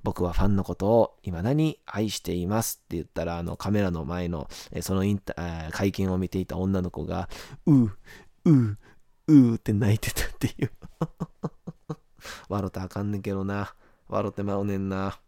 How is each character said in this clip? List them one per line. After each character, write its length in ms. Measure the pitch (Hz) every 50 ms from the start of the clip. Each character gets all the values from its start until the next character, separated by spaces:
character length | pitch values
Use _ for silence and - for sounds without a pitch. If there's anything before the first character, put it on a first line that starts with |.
| -
「僕 180 | 110 - -
は 120 | 90 90 85
フ 60 | -
ァ 80 | 101 104
ン 80 | 101
の 80 | 98 92
こ 100 | - 87
と 140 | - 95 101
を 280 | 113 117 107 - _ _
未 200 | - 95 87 82
だ 120 | 90 117 143
に 260 | 151 160 156 - _ _
愛 240 | - - 98 113 107
し 100 | - -
て 140 | - - 175
い 120 | - 87
ま 160 | 90 107 113
す」 200 | 117 - - _ _
っ 40 | _
て 80 | 85
言 80 | 85 80
っ 40 | -
た 160 | _ 82 82
ら、 140 | 85 85 85
あ 40 |
の、 140 | 85 85 85
カ 140 | - - 95
メ 100 | 104 104
ラ 100 | 101 92
の 140 | 87 80 76
前 240 | 67 87 90 90 87
の、 200 | 85 78 - - - - - -
え、 120 | - 87
そ 120 | 87 - 95
の 100 | 95 95
イ 100 | 101 104
ン 40 | 98
タ-、 160 | _ - - -
あ 300 | 85 87 82 82 80 92
ー、 20 |
会 220 | - - 101 101
見 200 | - - 95 92
を 60 | 92 92
見 100 | 92 87
て 100 | - 95
い 80 | 92
た 120 | - 87 87
女 240 | 92 98 95 92
の 80 | 90 87
子 160 | - - 78
が、 240 | 80 87 87 87 - - - - - - - -
「う、 180 | - 147 131 120
う、 960 | 104 - - - - - - - - _ _ _ 180 151 131 120 107 101 - - - - - - _ _ _ _ -
う」 260 | 156 143 127 117 113
っ 20 | -
て 140 | _ -
泣 220 | 107 101 117 101 107
い 40 | 110
て 140 | - -
た 140 | - - -
っ 40 | - - -
て 100 | - -
い 160 | - - -
う。 40 | - - - - - - _ 165 - - _ 170 - - _ - - - _
<laughs> 880 | _ - - _ _ - 151 - _ _ - - - - - - - -
笑 200 | 98 101 98 92
っ 20 |
た 100 | - 95
ら 60 | 92
あ 20 | 90
か 120 | - 101
ん 80 | 101 104
ね 80 | 104 98
ん 40 |
け 100 | 95 101
ど 120 | 98 98 95
な。 300 | 98 101 101 98 - - - - _ _ _ _ -
笑 220 | - 104 104 101
っ 40 | -
て 80 | -
ま 140 | 101 101 101
う 80 | 98 101
ね 100 | 104 101
ん 140 | 95 98 98
な。 280 | 95 95 95 98 - - _